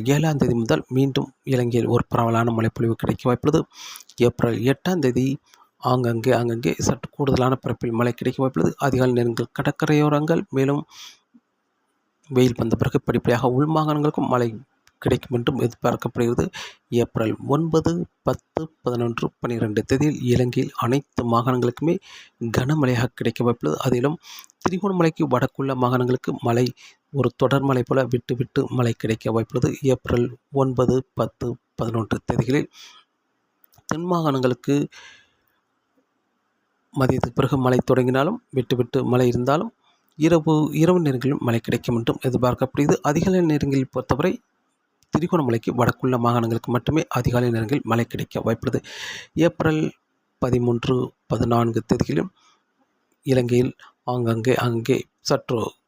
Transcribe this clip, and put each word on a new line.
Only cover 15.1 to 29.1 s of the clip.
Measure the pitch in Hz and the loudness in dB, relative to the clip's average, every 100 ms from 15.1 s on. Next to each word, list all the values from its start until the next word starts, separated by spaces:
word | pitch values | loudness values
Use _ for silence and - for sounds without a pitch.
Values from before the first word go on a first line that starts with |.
| 123 - 120 | -2 -2 -4
என்றும் | 120 131 | -2 -2
எதிர்பார்க்கப்படுகிறது. | 120 - - - 127 - 120 120 170 - - - - | -2 -2 -4 -2 -4 -2 -2 0 -4 -6 -16 -18 -4
ஏப்ரல் | 120 113 - 110 101 117 | 0 0 0 -2 -4 -2
ஒன்பது, | 143 165 160 156 170 170 _ | 0 2 0 0 -2 -6 _
பத்து, | - 127 _ - 160 _ | -4 -4 _ -8 -8 _
பதினொன்று, | - 120 117 117 - | -4 -2 -2 -2 -6
பன்னிரெண்டு | - 127 117 110 107 | -6 -6 -4 -4 -2
தேதியில் | - 135 151 143 | 0 2 0 0
இலங்கையில் | 123 120 123 127 - - | 2 2 2 0 -4 -4
அனைத்து | 127 135 - - 120 | 0 0 -2 -6 0
மாகாணங்களுக்குமே | 117 120 127 120 - 147 185 - - - - 117 | 0 2 0 0 0 -2 -2 -6 -20 -20 -10 -4
கனமழையாக | 107 131 156 131 123 123 | -2 0 2 2 2 -2
கிடைக்க | - - - | -2 -4 0
வாய்ப்புள்ளது. | 120 117 151 156 | 0 0 -2 0
அதிலும் | 131 123 143 165 - - - _ | 2 2 2 -2 -10 -20 -20 _
திரிகோணமலைக்கு | - 180 202 185 165 - 151 | -4 -2 -2 2 2 2 0
வடக்குள்ள | 123 131 - 135 127 | 2 0 -2 -4 0
மாகாணங்களுக்கு | 123 127 123 127 - - | 2 2 2 -2 -2 -4
மழை | 120 117 127 - - _ _ | 0 2 0 -2 -18 _ _
ஒரு | 143 123 | -2 -2
தொடர் | - 131 139 135 | 2 2 2 2
மழை | 127 | 0
போல | 120 131 123 | 0 0 0
விட்டு | 123 - | -2 -4
விட்டு | 120 123 - - | -6 -4 -4 -2
மழை | 123 120 | 0 -2
கிடைக்க | 113 110 | -2 -4